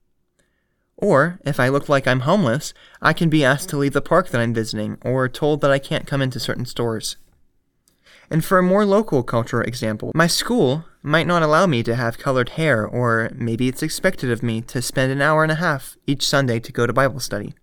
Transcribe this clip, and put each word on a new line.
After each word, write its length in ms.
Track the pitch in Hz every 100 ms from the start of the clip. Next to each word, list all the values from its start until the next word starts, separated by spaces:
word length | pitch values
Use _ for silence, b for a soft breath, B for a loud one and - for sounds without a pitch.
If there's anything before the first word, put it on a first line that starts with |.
| _ _ _ _ _ _ _ _ _ -
Or, 440 | 202 147 160 175
if 160 | 143 139
I 80 | 127
look 200 | 139 135
like 180 | 139 127
I'm 140 | 131
homeless, 520 | 127 208 143 120 - B B B
I 120 | 143
can 160 | 156 165
be 160 | 156
asked 240 | 131 139 -
to 60 | 147
leave 160 | 143
the 80 | 139
park 280 | - 170 185
that 100 | 123
I'm 140 | 117
visiting, 440 | 113 110 110 107 -
or 260 | - 127 127
told 320 | - 151 147
that 100 | 143
I 80 | 139
can't 280 | - 156 -
come 160 | 139
into 180 | 131 123
certain 260 | - - 117
stores. 500 | - 117 110 - - - _ _ _ _ _ _ b b b b
And 140 | 156
for 140 | 156 185
a 40 |
more 240 | 180 196 208
local 360 | 202 214 139
culture 400 | 120 120 117 120
example, 500 | 113 123 113 107 110
my 120 | 156 170
school 580 | - - 240 139 147 - _
might 240 | 143 160 160
not 160 | 175
allow 240 | 156 156 190
me 160 | 120
to 120 | 113
have 220 | 117 117 -
colored 340 | - 131 120
hair, 360 | - 160 120 104
or 440 | 120 120 113 113
maybe 340 | - 117 113 127
it's 140 | 127
expected 480 | 156 - 190 - 131
of 120 | 117
me 200 | 120 110
to 180 | 117 135
spend 320 | 117 - 131
an 80 | 139
hour 220 | 143 156
and 100 | 156
a 40 | 156
half 400 | 175 139 - - -
each 200 | 139 -
Sunday 340 | 143 135 117
to 120 | -
go 140 | - 117
to 60 |
Bible 280 | 123 135 135
study. 340 | - 104 104 -